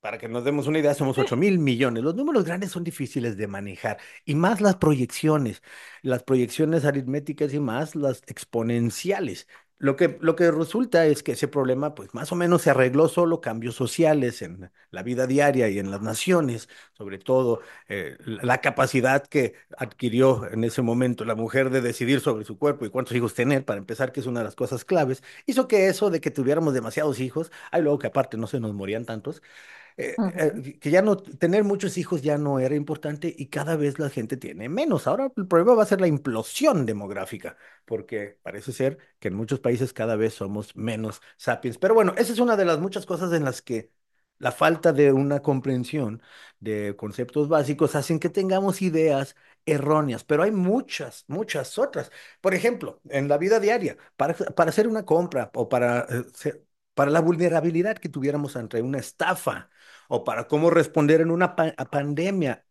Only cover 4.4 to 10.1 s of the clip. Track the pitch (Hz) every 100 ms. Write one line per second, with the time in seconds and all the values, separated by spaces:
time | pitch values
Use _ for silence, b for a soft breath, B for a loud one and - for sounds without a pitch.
4.4 | 175 220 208 185 156 143 123 - 156 151
5.4 | 127 95 B B B B - 123 - 131
6.4 | 120 - 156 165 143 143 127 139 147 147
7.4 | 147 143 143 113 151 160 143 127 - -
8.4 | - 117 113 120 120 - 170 196 160 92
9.4 | - b b _ 139 139 175